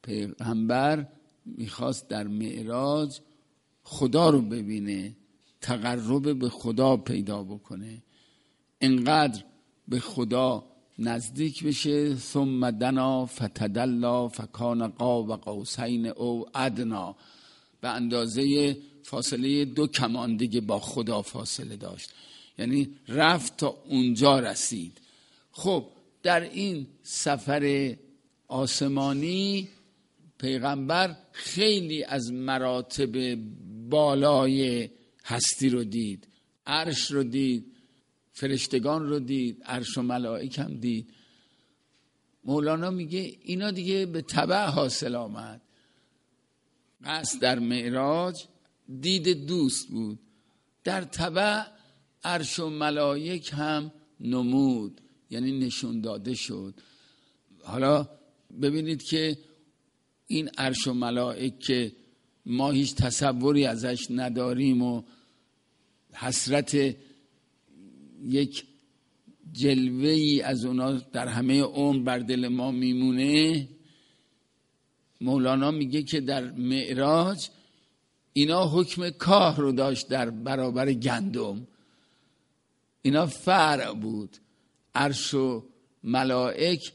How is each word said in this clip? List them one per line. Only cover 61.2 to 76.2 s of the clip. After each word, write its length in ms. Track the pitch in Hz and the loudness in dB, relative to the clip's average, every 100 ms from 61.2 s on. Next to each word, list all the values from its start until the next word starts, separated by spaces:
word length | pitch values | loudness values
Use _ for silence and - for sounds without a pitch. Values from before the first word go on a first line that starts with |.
| 123 113 127 - | -2 -2 -6 -6
که 340 | - 127 117 - _ _ _ _ - | -2 0 0 -8 _ _ _ _ -4
ما 240 | 123 139 | 0 2
هیچ 240 | 139 139 | 2 0
تصوری 720 | - 127 - 139 123 135 143 135 | 2 0 2 0 2 4 4 2
ازش 400 | 113 123 123 - | 0 -4 -4 -4
نداریم 720 | 123 127 120 123 123 139 123 | -4 -2 -2 -2 2 4 4
و 200 | 123 120 113 - _ _ _ _ _ _ _ _ _ | 2 0 -6 -20 _ _ _ _ _ _ _ _ _
حسرت 840 | - 127 127 127 143 143 147 139 120 - - _ _ _ _ _ 69 98 65 71 - | -8 -4 -2 0 0 2 2 2 -2 -14 -20 _ _ _ _ _ -20 -20 -20 -20 -12
یک 400 | - 131 143 - - _ _ _ _ _ - - - | -2 0 0 -4 -14 _ _ _ _ _ -20 -20 -18
جلوه‌ای 920 | 117 139 131 127 127 147 156 151 139 | 0 2 4 2 2 2 4 4 2
از 220 | - 131 | 2 -2
اونا 280 | 127 127 127 | 0 0 0
در 360 | 135 123 120 123 | -2 -4 -6 -4
همهٔ 340 | 117 127 139 | 0 2 4
عمر 400 | 135 143 143 139 | 2 2 2 2
بر 160 | 123 123 | 2 -2
دل 300 | 117 127 123 | 0 0 0
ما 220 | 127 127 | 0 0
میمونه، 1000 | 127 127 127 131 127 135 151 160 160 135 - - _ _ _ _ _ _ _ _ _ _ _ _ _ | 0 0 2 2 2 4 4 4 2 -2 -12 -20 _ _ _ _ _ _ _ _ _ _ _ _ _
مولانا 500 | 123 135 127 135 139 | -2 2 2 2 2
میگه 320 | 156 135 147 | 0 -2 -2
که 180 | 143 156 | -2 -2